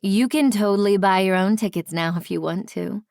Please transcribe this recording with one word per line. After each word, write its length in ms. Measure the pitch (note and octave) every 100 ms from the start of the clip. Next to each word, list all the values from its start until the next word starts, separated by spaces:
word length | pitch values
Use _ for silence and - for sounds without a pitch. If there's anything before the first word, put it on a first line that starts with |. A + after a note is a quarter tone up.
You 260 | G3+ G3+ B3+
can 220 | D#4 C#4
totally 480 | G#3 G#3 G3+ G3+ G3+
buy 220 | G3 F#3+
your 160 | F#3+ F#3
own 200 | F#3+ G#3+
tickets 360 | G#3+ F3+ E3
now 240 | E3+ E3 E3+
if 140 | E3+
you 100 | F3
want 280 | D#3+ E3+ -
to. 320 | - F3 G3 -